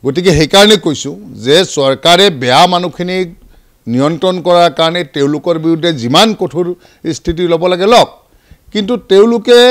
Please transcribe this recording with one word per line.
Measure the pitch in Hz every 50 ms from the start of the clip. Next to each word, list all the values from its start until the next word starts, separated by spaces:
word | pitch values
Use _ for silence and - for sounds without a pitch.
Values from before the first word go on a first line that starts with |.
| -
গতিকে | 139 135 175 180 190 160 147
সেইকাৰণে | 160 143 - 196 202 214 220
কৈছোঁ | 175 - 175 143 - - 139 165 196 208 147 117 104 107
যে | 127 147 180 190 - -
চৰকাৰে | 147 139 135 135 127 - 165 175 175 196 202 165 127
বেয়া | 127 123 123 147 180 185
মানুহখিনিক | 180 175 180 175 - - 175 180 185 185 185 165 170 _ - _ _ _ _ _ _ _ _
নিয়ন্ত্ৰণ | 117 117 127 139 151 170 147 185 185 185 180 147
কৰাৰ | 180 175 175 175 170 - -
কাৰণে | 160 160 165 180 170 143 -
তেওঁলোকৰ | 151 139 143 151 147 - 175 170 160 156
বিৰুদ্ধে | 165 165 160 170 170 165 127
যিমান | 117 120 139 170 214 226 208 -
কঠোৰ | 185 151 - 165 180 175 180 _ _ _ _ _ - 165 151
স্থিতি | - _ - 165 160 180 170
ল'ব | 170 165 170 180
লাগে | 185 175 190 208
লওক, | 240 220 143 - - _ _ _ _ _ _ _ - _ _ -
কিন্তু | - 208 208 196 247 202 - -
তেওঁলোকে | 196 196 208 233 233 233 214 254 240 240 247 247